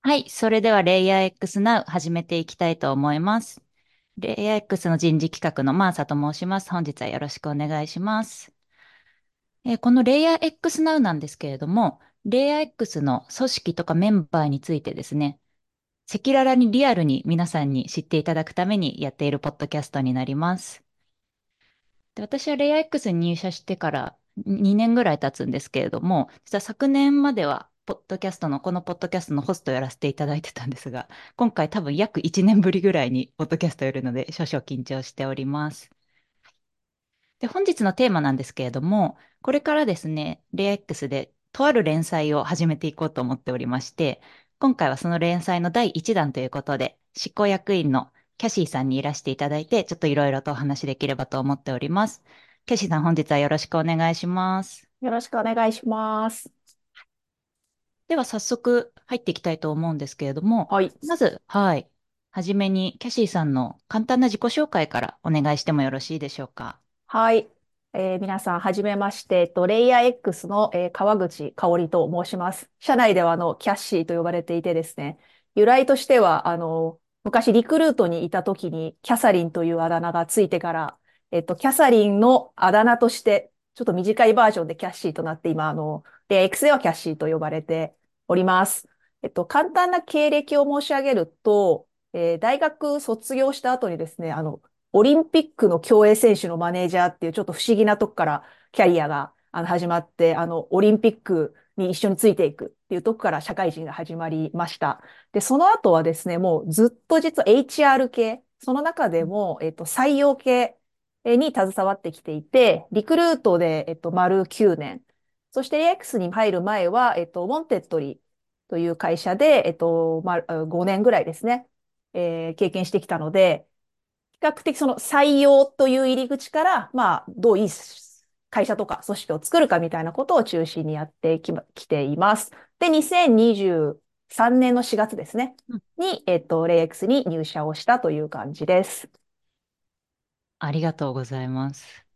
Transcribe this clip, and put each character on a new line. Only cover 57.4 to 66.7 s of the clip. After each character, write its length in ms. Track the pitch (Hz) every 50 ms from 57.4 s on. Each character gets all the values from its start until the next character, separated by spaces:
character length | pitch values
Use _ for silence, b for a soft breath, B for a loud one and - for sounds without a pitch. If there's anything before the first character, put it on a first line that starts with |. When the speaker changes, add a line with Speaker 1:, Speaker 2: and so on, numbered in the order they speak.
| _ _ _ _ _ _ _ _ _ _ _ _ _ _
Speaker 1:
で 80 | 330
は 80 | 302 247
早 140 | - - 214
速 520 | - - 240 240 - 240 240 240 240 - _ _ _
入 100 | - 247
っ 60 | 240
て 80 | 240 -
い 40 | 165
き 60 | -
た 100 | - 175
い 60 | 160 156
と 120 | - 156
思 200 | 151 160 165 165
う 40 | 160
ん 40 | 147
で 80 | 139
す 80 | 139 -
け 100 | - 147
れ 80 | 139 135
ど 80 | 156
も、 240 | 170 214 233 226 -
Speaker 2:
は 160 | - 196 196
い。 100 | 190 - _ _ - 302
Speaker 1:
ま 80 | 339
ず、 240 | 320 254 - - - _
は 300 | _ - 202 202 190 160
い、 120 | 135 - _ _ _ _ _ _ _ _ _
は 120 | _ 190
じ 100 | 175 180
め 160 | 202 202 196 196
に 300 | 190 190 185 185 - -
キ 80 | -
ャ 40 | 240
シ 120 | - 247
ー 40 | 220
さ 160 | 180 - 180
ん 120 | 160 147 135
の 240 | 127 127 - - _ _ _
簡 160 | - 220 220
単 160 | - 254 247
な 60 | 254
自 100 | 240 202
己 40 | -
紹 260 | - 240 - 202 - 302
介 180 | - 185 156
か 140 | - - 120
ら 180 | 123 - - _
お 80 | - 170
願 240 | 160 151 139 147 147
い 20 |
し 80 | 139 -
て 80 | -
も 100 | 156 147
よ 80 | 139 131
ろ 80 | 131 135
し 180 | - - 160
い 20 | 156
で 100 | 147 139
し 100 | - -
ょ 20 | 135
う 40 | -
か。 300 | _ - 117 -